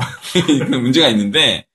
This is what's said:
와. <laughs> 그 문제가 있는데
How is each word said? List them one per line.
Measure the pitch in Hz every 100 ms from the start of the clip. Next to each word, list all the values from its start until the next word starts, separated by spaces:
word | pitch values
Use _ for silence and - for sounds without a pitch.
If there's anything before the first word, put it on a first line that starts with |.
와. | 120 - -
<laughs> | 180 175 143 -
그 | 131
문제가 | 123 135 151
있는데 | 107 101 147 139 82 -